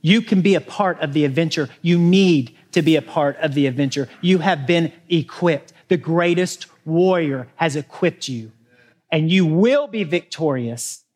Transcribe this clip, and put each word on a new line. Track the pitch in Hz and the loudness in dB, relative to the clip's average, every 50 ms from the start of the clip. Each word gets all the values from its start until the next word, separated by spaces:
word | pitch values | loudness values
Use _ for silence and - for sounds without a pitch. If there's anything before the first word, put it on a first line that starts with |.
You | - 156 208 233 | 4 4 2 2
can | 233 - 214 190 | 2 2 0 2
be | 165 202 190 | 4 4 2
a | 160 | 2
part | - - - - 202 185 165 - | 0 -6 -4 -2 -2 -2 -2 -2
of | 156 147 | -6 -2
the | 139 156 147 | 0 0 0
adventure. | 143 131 160 165 156 - 160 147 131 - _ | 0 0 0 -2 -2 -2 -4 -6 -6 -8 _
You | - 170 175 175 | 0 0 2 4
need | 170 170 180 196 196 180 170 143 123 - _ _ _ _ | 4 4 4 4 4 4 4 2 0 -4 _ _ _ _
to | - 180 | -2 0
be | 151 165 160 | 2 4 2
a | 147 | 2
part | - - - 165 147 143 135 | 0 -2 -4 -2 -2 -2 -2
of | - 160 156 | -2 -6 -4
the | 131 147 139 | 0 0 0
adventure. | 135 127 135 143 131 - 143 135 - - - | 0 0 -2 -2 -2 -2 -6 -6 -8 -8 -4
You | - 175 185 180 | 0 2 2 2
have | 160 196 180 151 135 | 2 0 -2 -2 0
been | 127 170 170 165 160 - - _ _ | 0 0 0 0 -2 -4 -12 _ _
equipped. | 175 165 139 - - - 180 175 151 139 - - _ _ _ _ | -2 -2 -2 -4 -8 -2 0 0 0 -2 -6 -16 _ _ _ _
The | 185 160 | -2 -2
greatest | 113 156 165 175 175 175 175 175 185 175 - - - _ _ _ _ | 0 -2 0 0 2 2 2 0 -2 -4 -6 -14 -16 _ _ _ _
warrior | 156 160 170 180 185 185 175 165 143 135 131 120 120 _ | -2 0 2 2 2 2 0 0 -2 -4 -6 -8 -14 _
has | - 165 160 135 | -4 -2 -2 -2
equipped | 151 139 _ - - 185 170 165 _ - | -4 -8 _ -6 -2 -2 -2 -2 _ -12
you, | - 131 117 110 113 _ _ _ _ _ _ _ _ _ _ _ _ | -10 -10 -10 -12 -14 _ _ _ _ _ _ _ _ _ _ _ _
and | 165 156 156 160 | -2 0 0 2
you | 180 190 180 | 2 2 2
will | 156 156 170 202 240 269 285 294 277 | 2 2 2 4 4 2 2 0 -4
be | 202 220 196 | -6 -6 -4
victorious | 147 170 175 - _ - - 160 151 139 127 120 117 117 120 - - - - _ _ _ | -2 -4 -4 -4 _ -10 -4 -2 -2 -2 -2 -4 -6 -8 -10 -12 -14 -14 -16 _ _ _